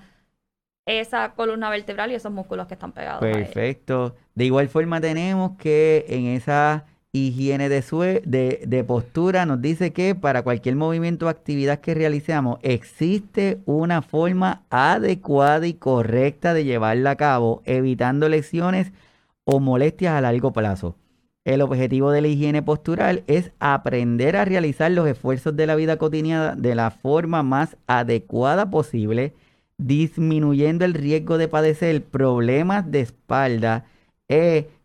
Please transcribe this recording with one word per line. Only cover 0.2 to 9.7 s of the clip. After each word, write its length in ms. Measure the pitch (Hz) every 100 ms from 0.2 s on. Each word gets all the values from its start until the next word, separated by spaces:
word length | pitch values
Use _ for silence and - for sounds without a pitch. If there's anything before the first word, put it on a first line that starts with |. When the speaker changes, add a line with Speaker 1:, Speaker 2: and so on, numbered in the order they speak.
| _ _ _ _ _ _ -
Speaker 1:
esa 460 | 220 226 240 220
columna 360 | - 226 220 220
vertebral 420 | 208 208 202 220
y 40 | 240
esos 160 | 220
músculos 360 | 196 190 185 180
que 60 | 185
están 160 | -
pegados 300 | - - -
a 60 | 110
ella. 100 | 107
Speaker 2:
Perfecto. 800 | 101 - 117 135 - 127 123 - _ -
De 100 | 127
igual 240 | 131 139
forma 320 | 160 165 165
tenemos 500 | 160 160 180 190 185 185
que 480 | 160 151 156 156 156
en 180 | 127 123
esa 580 | 127 120 147 147 151 147 _ _
higiene 580 | 135 135 127 135 139 139
de 120 | 139
sue-, 400 | 123 160 180 185 185
de, 360 | 131 127 131 107
de 180 | 127
postura 600 | 123 123 120 160 175 185 170
nos 160 | 131
dice 300 | 135